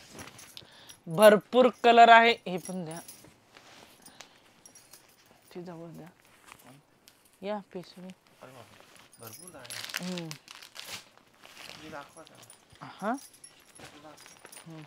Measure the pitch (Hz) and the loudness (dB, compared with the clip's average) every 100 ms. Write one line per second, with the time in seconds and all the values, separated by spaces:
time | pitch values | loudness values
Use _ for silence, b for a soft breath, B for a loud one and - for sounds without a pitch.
0 | b - - - - b b b b b | b -20 -20 -20 -20 b b b b b
1 | - 160 214 208 - 240 247 - 240 233 | -8 6 8 8 4 2 2 4 4 8
2 | 233 226 233 226 - 180 175 185 156 165 | 10 10 8 2 -4 -10 -10 -12 -12 -14
3 | - - - - _ b b b b b | -18 -20 -20 -20 _ b b b b b
4 | b b b b - - - - - - | b b b b -20 -20 -20 -20 -20 -20
5 | - - - - - 185 180 165 170 160 | -20 -20 -20 -20 -20 -18 -16 -16 -16 -18
6 | 165 - - - - - - 139 _ _ | -20 -20 -20 -20 -20 -20 -20 -20 _ _
7 | - - _ _ 190 208 196 185 170 - | -20 -20 _ _ -12 -12 -12 -16 -18 -18
8 | 185 185 _ - 131 131 110 - - - | -20 -20 _ -20 -20 -20 -20 -20 -20 -20
9 | - - 113 107 180 151 120 - - - | -20 -20 -20 -20 -20 -20 -16 -14 -12 -10
10 | 180 180 165 151 - - - - - - | -10 -10 -12 -16 -20 -20 -20 -18 -16 -16
11 | - - - - - - - - 156 147 | -18 -20 -20 -20 -20 -20 -20 -20 -18 -18
12 | - 165 156 - - - _ - 123 - | -18 -20 -20 -20 -20 -20 _ -20 -20 -10
13 | 196 269 - - - - - - - 147 | -8 -8 -12 -20 -20 -20 -20 -20 -20 -20
14 | 151 147 - - - - 160 160 | -20 -20 -20 -20 -20 -20 -20 -20